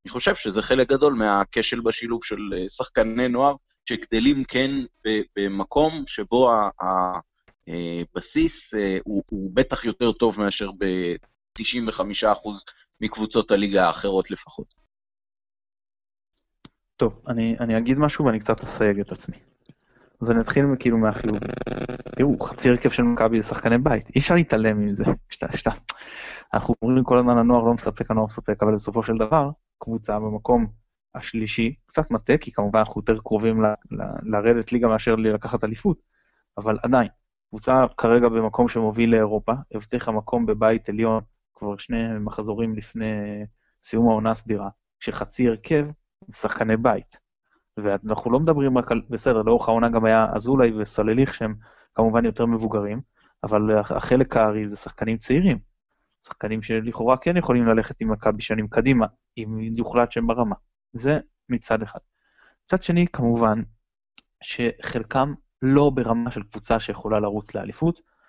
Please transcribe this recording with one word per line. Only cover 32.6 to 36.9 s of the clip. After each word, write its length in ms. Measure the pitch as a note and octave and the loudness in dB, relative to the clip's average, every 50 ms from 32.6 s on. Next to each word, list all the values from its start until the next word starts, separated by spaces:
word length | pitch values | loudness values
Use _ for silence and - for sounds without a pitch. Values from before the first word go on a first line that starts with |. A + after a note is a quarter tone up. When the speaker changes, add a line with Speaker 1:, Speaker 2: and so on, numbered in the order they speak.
| G#2 G#2 G#2 A2 | -2 0 2 2
Speaker 2:
אנחנו 220 | A2 - - G#2+ | 2 2 -2 -8
יותר 180 | G#2 - A2 G#2+ | 0 0 0 0
קרובים 440 | G#2+ - A2 G#2 A2 A2+ A2+ A2 A2 | 0 -2 -2 0 2 2 2 2 2
ל-, 120 | G#2+ G#2+ - _ - | 2 0 -2 _ -12
ל-, 120 | - G#2+ - - - - - | -10 -10 -8 -10 -10 -10 -6
לרדת 500 | A2 G#2+ G#2 G#2 A#2 A#2+ A#2 G#2+ - A#2+ | -4 -2 0 2 2 2 2 0 -2 -2
ליגה 160 | A#2+ A#2+ A2+ | 2 2 2
מאשר 260 | A2 A2 - A#2+ A2+ | 2 2 2 0 0
לקחת 500 | A2+ A2 A2 G#2+ G#2 - A2 B2 A#2 - | 2 2 0 0 0 -2 -4 -4 -2 -2
אליפות, 340 | A2 A#2 - - G3+ D#3+ - _ _ _ _ _ _ _ _ _ _ - G2+ | -4 -6 -2 0 -2 -2 -2 _ _ _ _ _ _ _ _ _ _ -14 -6
אבל 200 | G#2 A2 G#2+ - - | -2 -2 -2 0 0
עדיין, 260 | B2 | 2